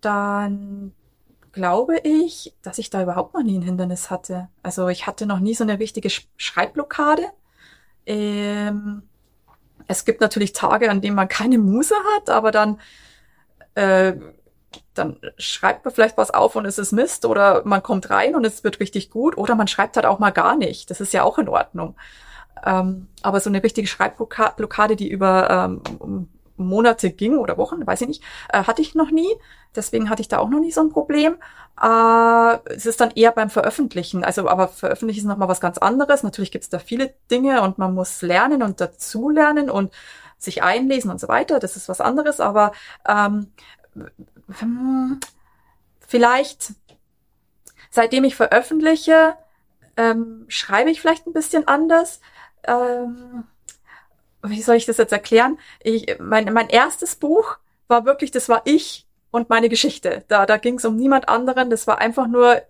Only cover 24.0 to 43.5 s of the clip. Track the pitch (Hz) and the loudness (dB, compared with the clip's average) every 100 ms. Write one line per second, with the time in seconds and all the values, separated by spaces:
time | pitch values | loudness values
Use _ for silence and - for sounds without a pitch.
24 | 196 - 226 - 220 - 214 - 214 208 | -4 -4 -10 -2 -2 -2 -8 0 0 0
25 | 196 196 190 185 185 185 185 190 - - | -2 0 2 4 4 2 0 -6 -12 -14
26 | - 196 180 _ _ - 185 190 233 226 | -8 -8 -8 _ _ -8 -4 4 4 4
27 | 190 - 208 285 214 - - 339 233 196 | -2 -2 0 0 0 -2 -4 -4 -4 -4
28 | 247 302 - - - - 196 233 311 320 | -4 -8 -14 -20 -2 0 0 -2 -2 0
29 | 311 320 349 440 _ _ _ - - 226 | 0 2 0 -4 _ _ _ -10 -6 -4
30 | 214 220 220 208 214 285 330 320 320 311 | -2 -4 -2 -2 0 0 0 0 0 0
31 | 294 294 311 339 - - - - 226 226 | 0 2 2 0 -12 -20 -20 -2 2 4
32 | 226 226 233 233 233 233 - - 226 226 | 6 6 6 6 4 2 -4 -8 -6 0
33 | 233 - 226 233 214 208 202 - 269 - | 0 6 4 4 -2 0 -2 0 -4 -2
34 | 175 185 175 202 185 185 185 - 185 - | -6 -4 -2 -2 0 2 0 -2 -4 -4
35 | 226 214 202 202 190 180 180 180 190 254 | -4 -6 -6 -4 -2 -2 -2 0 0 0
36 | 285 285 220 - 196 - - 175 - 233 | 2 0 0 -6 -8 -8 -10 -10 -8 -6
37 | 269 _ _ 247 262 254 196 190 190 185 | -6 _ _ 0 2 2 0 0 -4 -2
38 | 185 - 175 175 247 285 220 190 175 _ | -6 -6 0 2 2 2 0 -2 -6 _
39 | - 214 269 302 302 302 277 196 196 - | -10 -6 0 2 4 2 0 -2 -4 -6
40 | - - - _ - - 180 214 262 262 | -20 -20 -20 _ -10 -2 0 0 0 0
41 | 240 180 - 233 - 294 190 - - 185 | -2 -8 -2 -2 0 -2 -2 -10 -10 -4
42 | - 262 302 285 - 208 208 208 - - | -2 0 -2 -2 0 2 2 0 -20 -10
43 | - 208 202 208 202 | -2 0 2 -2 -6